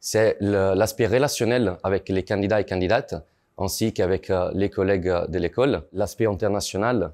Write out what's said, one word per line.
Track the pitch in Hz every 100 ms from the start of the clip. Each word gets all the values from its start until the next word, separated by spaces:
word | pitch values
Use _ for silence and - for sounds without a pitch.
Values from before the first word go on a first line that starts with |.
c'est | - 110 110 -
le, | 101 101 95
l'aspect | 95 107 - 110
relationnel | 120 143 - 110 123 104 87
avec | 95 98 -
les | 95
candidats | 92 101 98 107
et |
candidates, | 95 92 90 113 143 85 - _ _ -
ainsi | 95 - 113
qu'avec, | 104 92 95 -
euh, | 92 90
les | 92 98
collègues | - 95 98 87 87 82
de | 87
l'école, | 85 - 139 98 76
l'aspect | 92 101 - 110
international, | 95 107 101 - 95 110 123 85